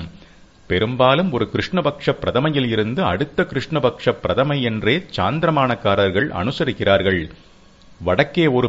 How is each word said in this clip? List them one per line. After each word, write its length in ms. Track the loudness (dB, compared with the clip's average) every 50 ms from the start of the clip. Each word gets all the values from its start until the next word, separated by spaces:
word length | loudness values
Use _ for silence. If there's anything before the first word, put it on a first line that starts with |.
| -4 -8 -14 -18 -20 -20 -20 -20 -20 -20 _ _ -6 -2
பெரும்பாலும் 600 | -2 0 0 0 0 2 4 4 4 4 2 0
ஒரு 140 | 0 -2 -2 -2
கிருஷ்ணபக்ஷ 680 | -2 -4 -4 -2 -2 -2 -2 -2 -4 -2 -2 -2 -2 -2
பிரதமையில் 500 | -2 -2 0 0 0 0 0 0 0 0
இருந்து 300 | 0 0 0 0 -2 -2 -2
அடுத்த 400 | 0 0 -2 -2 -2 -2 -2 -2 -2
கிருஷ்ணபக்ஷ 640 | -2 -6 -4 -4 -2 0 0 0 0 -2 -2 -2 -2 0 -2
பிரதமை 340 | -2 0 0 0 0 0 -2 -2
என்றே 320 | -2 -2 -2 0 0 0 0 -2 -4 -4 -2
சாந்திரமானக்காரர்கள் 1120 | -2 0 0 0 0 0 2 2 2 0 0 0 0 0 2 2 2 2 2 0 -2 -2 -2 -2
அனுசரிக்கிறார்கள். 840 | -4 -2 -2 -2 -2 -4 -2 0 2 4 4 4 4 2 0 0 -2 -6 -10 -16 -20 -20 -20 -20 -20 -20 -20 -20 -20 -20 -18 -6
வடக்கே 440 | -2 0 2 2 2 0 0 2 2 2 4
ஒரு 120 | 2 2